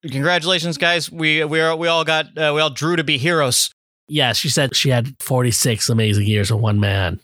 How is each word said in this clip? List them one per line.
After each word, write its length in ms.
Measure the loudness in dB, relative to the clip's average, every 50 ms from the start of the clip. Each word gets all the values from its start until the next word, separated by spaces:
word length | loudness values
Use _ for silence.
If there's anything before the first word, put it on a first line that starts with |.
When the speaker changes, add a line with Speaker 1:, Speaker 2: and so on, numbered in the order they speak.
| -12 -8
Speaker 1:
Congratulations, 680 | -6 -2 0 0 0 0 2 0 0 0 0 -4 -4 0
guys. 320 | 0 0 0 0 -2 -6
We, 320 | -6 -2 0 0 2 2 0
we 140 | 0 0 0
are, 140 | 2 0 0 0
we 100 | 0 0
all 160 | 0 0 0
got, 320 | 0 0 -2 -2 -4 -4 -2
uh, 140 | 0 0 2
we 60 | 2
all 80 | 0 0
drew 280 | -2 -2 -2 -2 0 0
to 60 | 0
be 120 | 0 -2 -2
heroes. 540 | 0 0 0 2 0 2 2 0 -2 -2 _ _ _ _ _ _ _ _
Speaker 2:
Yeah, 240 | -2 0 0 2 0
she 160 | 0 -2 -2
said 260 | 0 0 0 0 0
she 140 | 0 0 2
had 260 | 2 2 0 -2 -8 _
forty-six 680 | -6 -2 -2 0 0 0 0 0 0 0 0 -2 0 0
amazing 380 | 0 2 2 2 2 2 2 2
years 240 | 2 0 0 0
with 100 | 0 0
one 180 | 0 2 2 2
man 400 | 2 2 2 0 0 -2 -4 -6